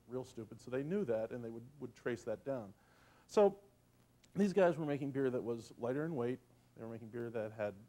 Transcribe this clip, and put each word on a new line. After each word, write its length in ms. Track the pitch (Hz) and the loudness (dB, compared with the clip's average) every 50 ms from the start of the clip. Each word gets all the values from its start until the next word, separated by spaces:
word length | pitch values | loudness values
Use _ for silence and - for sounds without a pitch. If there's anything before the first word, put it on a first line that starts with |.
| _ | _
real 160 | - 123 127 120 | -8 -6 -6 -6
stupid, 380 | 123 - 117 110 104 113 117 | -6 -10 -12 -12 -12 -12 -14
so 80 | - 123 | -8 -4
they 140 | 123 135 139 | -2 -2 0
knew 200 | 151 190 208 190 | 0 0 0 2
that, 260 | 120 113 110 110 - | 2 2 0 0 -2
and 120 | - 123 117 | -4 -6 -6
they 60 | 113 | -6
would, 140 | 113 117 117 127 - - | -8 -10 -12 -14 -14 -12
would 160 | 127 117 - | -12 -12 -10
trace 260 | - - 127 120 - - | -6 -4 -2 -2 -2 -2
that 220 | 117 107 - - | -4 -6 -4 -4
down. 200 | 135 135 123 107 95 - _ _ _ - - - - - - - | -4 -4 -4 -6 -10 -16 _ _ _ -20 -20 -20 -20 -20 -20 -6
So 300 | - - 220 202 196 196 - - - _ _ _ _ _ _ _ _ _ _ _ - - | 2 6 8 8 8 6 2 -16 -20 _ _ _ _ _ _ _ _ _ _ _ -6 0
these 180 | 170 202 196 175 | 2 2 4 6
guys 240 | 202 185 175 156 | 6 6 6 6
were 80 | 156 160 | 4 0
making 240 | 147 143 131 143 143 | -2 -2 -2 -2 -2
beer 220 | 131 139 135 127 | 0 2 2 2
that 100 | 123 120 | 2 0
was 320 | 90 117 117 117 104 - - - | -2 -2 -4 -4 -6 -12 -10 -6
lighter 260 | 117 120 131 147 156 | -4 -2 -2 -2 -2
in 80 | 170 170 | -2 -2
weight. 240 | 127 120 123 131 - - _ - _ _ _ - | -2 -2 -2 -2 -4 -8 _ -20 _ _ _ -18
They 80 | - 113 | -14 -12
were 60 | 113 | -12
making 160 | 113 107 117 | -10 -12 -12
beer 240 | 107 107 117 117 117 | -10 -8 -8 -6 -6
that 220 | 113 113 107 110 107 | -4 -4 -4 -4 -4
had 160 | 113 104 104 95 101 113 | -4 -4 -4 -4 -6 -14